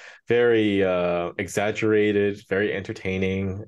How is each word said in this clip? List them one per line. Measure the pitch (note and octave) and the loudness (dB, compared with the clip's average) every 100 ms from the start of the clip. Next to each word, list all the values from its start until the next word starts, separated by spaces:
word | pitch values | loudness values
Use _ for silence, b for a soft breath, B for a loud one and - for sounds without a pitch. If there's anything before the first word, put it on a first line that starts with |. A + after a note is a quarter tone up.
| B B - | B B 0
very, | A#2 A#2+ A2+ G#2+ G2 | 2 4 4 2 2
uh, | F#2+ F2+ F2 F2 F2 - | 2 2 0 -2 -4 -6
exaggerated, | F#2 - G#2 G#2+ A2 G#2+ G#2 G2+ G2+ G2+ - | -6 -2 -2 0 2 2 4 2 0 -4 -4
very | - G#2 | -2 0
entertaining, | F2+ F#2+ A2 F#2+ F#2+ F#2+ F#2+ F#2+ F#2 | -4 -8 -8 -6 -2 -2 -2 -4 -6